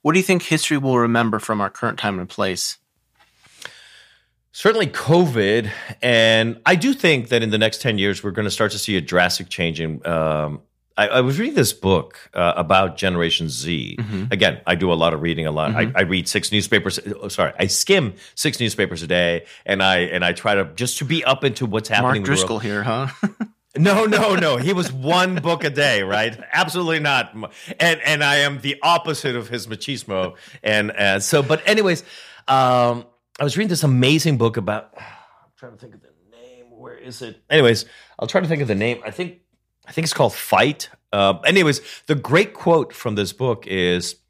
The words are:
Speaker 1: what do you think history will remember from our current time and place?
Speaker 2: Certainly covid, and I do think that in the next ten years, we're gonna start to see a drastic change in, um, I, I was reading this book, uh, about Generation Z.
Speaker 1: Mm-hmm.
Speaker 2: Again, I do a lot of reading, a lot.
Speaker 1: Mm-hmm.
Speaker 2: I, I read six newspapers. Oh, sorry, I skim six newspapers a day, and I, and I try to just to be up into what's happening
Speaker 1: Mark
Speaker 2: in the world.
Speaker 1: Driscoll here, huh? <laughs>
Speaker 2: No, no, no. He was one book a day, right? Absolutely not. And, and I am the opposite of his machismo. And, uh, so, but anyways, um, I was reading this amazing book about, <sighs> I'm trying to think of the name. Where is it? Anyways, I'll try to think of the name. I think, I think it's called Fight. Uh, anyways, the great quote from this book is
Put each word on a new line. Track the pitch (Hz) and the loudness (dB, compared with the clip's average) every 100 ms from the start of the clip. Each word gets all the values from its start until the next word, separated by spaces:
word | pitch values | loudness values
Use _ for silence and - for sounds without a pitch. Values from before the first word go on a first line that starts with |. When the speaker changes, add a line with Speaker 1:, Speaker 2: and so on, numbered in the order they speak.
Speaker 1:
what | 147 | 4
do | 180 | 2
you | |
think | 185 180 | 2 0
history | - 156 - 147 | 2 -2 0 0
will | 135 123 | 2 2
remember | 117 117 117 107 | 4 2 2 -2
from | - 107 | -2 -2
our | 98 | -2
current | - 117 - | -4 -6 -2
time | 104 95 | -4 -4
and | 90 | -8
place? | - 98 92 - - _ _ _ _ _ _ _ - - - - - _ _ _ _ _ | -4 -2 -2 -8 -10 _ _ _ _ _ _ _ -20 -20 -20 -20 -20 _ _ _ _ _
Speaker 2:
Certainly | - 208 226 170 | 0 2 2 -2
covid, | - - 170 175 117 101 113 107 - - - | -4 2 4 4 2 2 2 -2 -10 -14 -4
and | 123 117 113 113 113 113 156 | 2 4 6 4 2 0 2
I | 180 | 2
do | 233 | 2
think | 269 175 143 113 | 2 2 2 2
that | 120 | 0
in | 113 | 0
the | 107 | 2
next | 110 - | 0 0
ten | 127 104 | -2 0
years, | 101 92 | 0 -2
we're | 104 | -6
gonna | 90 104 | -4 -4
start | - 107 | 0 -2
to | 98 | -2
see | - 95 | -2 -2
a | |
drastic | 71 90 90 - 90 | 2 2 2 0 -8
change | - 85 78 | -4 -4 -2
in, | 82 76 82 | -6 -6 -4
um, | 82 80 76 76 76 _ _ _ - | -2 0 -2 -4 -8 _ _ _ -2
I, | 104 | 2
I | 123 | 2
was | 127 139 | 2 -2
reading | 247 277 | -2 0
this | 120 | 0
book, | - 95 90 - - - | 0 0 0 -2 -18 -12
uh, | - 87 85 | 0 0 0
about | 82 95 95 - | 2 2 2 -2
Generation | 95 87 85 80 80 | -2 0 0 0 -4
Z. | 65 76 80 50 50 | -6 -4 -6 -6 -10
Speaker 1:
Mm-hmm. | 107 98 113 | -8 -6 -4
Speaker 2:
Again, | 98 98 - - | 2 2 2 -2
I | 87 | 0
do | 92 | 2
a | 82 | 2
lot | 82 | 2
of | 78 | 0
reading, | 82 80 78 | -4 -4 -4
a | |
lot. | 76 76 | -2 -2
Speaker 1:
Mm-hmm. | - 87 110 | 0 0 0
Speaker 2:
I, | |
I | |
read | 90 92 - | 0 -2 -2
six | 107 - | -4 -2
newspapers. | 104 92 107 95 - 101 101 | -2 2 0 0 -6 -8 -10
Oh, | 101 | -8
sorry, | - 82 - | -2 -2 0
I | 95 | -2
skim | - - 196 117 - - - | 0 2 2 2 -8 -16 -4
six | - - | -4 -2
newspapers | 117 - 95 85 | -4 -2 -4 -4
a | 80 | -2
day, | 90 87 85 - - - | 0 2 -2 -6 -14 -4
and | 98 | 0
I, | 95 92 | 2 2
and | 87 90 | 0 0
I | 87 | -2
try | 87 110 101 | 0 0 0
to | 82 80 | -2 -4
just | 123 - | -6 -4
to | 131 | -4
be | 160 127 | -2 0
up | 135 | 0
into | 139 107 120 | 0 -2 -4
what's | 107 104 | -4 0
happening | 107 123 | 0 2
Speaker 1:
Mark | 110 | 0
Speaker 2:
in | |
the | 95 | 0
world. | 143 | 0
Speaker 1:
Driscoll | 92 107 | 0 -4
here, | 107 104 | -4 -4
huh? | 117 117 135 - | -2 -4 -4 -6
<laughs> | 202 - 220 _ _ 139 | -6 -6 -12 _ _ 0
Speaker 2:
No, | 180 202 220 | 2 4 2
no, | 208 214 190 | 2 2 2
no. | 160 123 | 0 0
He | 147 | 0
was | 185 160 | -2 -4
one | 131 135 180 185 180 | -4 0 2 2 0
book | 151 165 156 | -2 -2 -2
a | |
day, | 143 143 107 | 0 2 2
right? | 98 104 113 117 - | 0 0 -2 -6 -4
Absolutely | 156 180 165 170 160 | -2 -2 -2 -2 0
not. | 147 135 117 107 107 - - - | 0 0 -2 -10 -14 -16 -18 0
And, | 165 156 | 0 2
and | 123 151 | 0 2
I | 147 143 | 2 2
am | 143 139 | 2 -2
the | 139 135 | -8 -2
opposite | 160 175 165 143 139 120 | 2 2 0 -4 -4 -4
of | 107 | -6
his | 120 101 | -10 -8
machismo. | 110 - 123 - 95 92 - - - | -10 -8 -10 -4 -4 -4 -8 -20 -6
And, | 107 107 107 | 0 0 0
uh, | 101 101 98 | 0 0 2
so, | 98 151 | 2 0
but | 131 156 - | 2 0 2
anyways, | 214 196 165 - - - - - | 2 2 -2 -6 -20 -20 -14 0
um, | 131 127 123 120 120 - _ _ - | 2 4 4 2 0 -10 _ _ -4
I | |
was | 143 156 | -2 0
reading | 214 | -2
this | 165 | 0
amazing | 147 127 127 156 160 131 | 2 4 4 4 2 2
book | 113 113 | 0 0
about, | 98 104 - | -4 -6 -10
<sighs> | - | -20
I'm | - - - _ _ _ | -20 -20 -20 _ _ _
trying | 123 | -20
to | 104 | -20
think | 123 | -20
of | 90 | -20
the | 65 78 92 117 | _ _ _ -20
name. | 123 123 120 | -20 -20 -20
Where | 117 120 123 | -20 -20 -20
is | 127 117 | -18 -14
it? | 117 107 _ | -14 -16 _
Anyways, | 151 123 110 - - - - | 6 6 4 -2 -20 -20 -10
I'll | - | -2
try | 190 | -2
to | 170 | 0
think | 156 | -2
of | 127 | 0
the | 101 | 0
name. | 113 120 107 | -2 -4 -10
I | |
think, | - 175 - _ _ _ _ - | -10 -10 -12 _ _ _ _ -10
I | |
think | - 160 | -6 -4
it's | |
called | - 120 | 0 0
Fight. | - - 95 127 151 - _ _ | 0 0 2 2 0 -12 _ _
Uh, | 104 98 92 - | 2 2 2 2
anyways, | 190 160 139 - - - | 4 4 0 -6 -16 -2
the | 147 | -2
great | 113 156 214 | 2 2 2
quote | - 175 165 - | -2 2 2 2
from | - 120 104 | -6 -4 -2
this | 95 | -4
book | - 131 113 - | -2 -2 -2 -4
is | 92 90 90 87 - | 0 2 0 -4 -12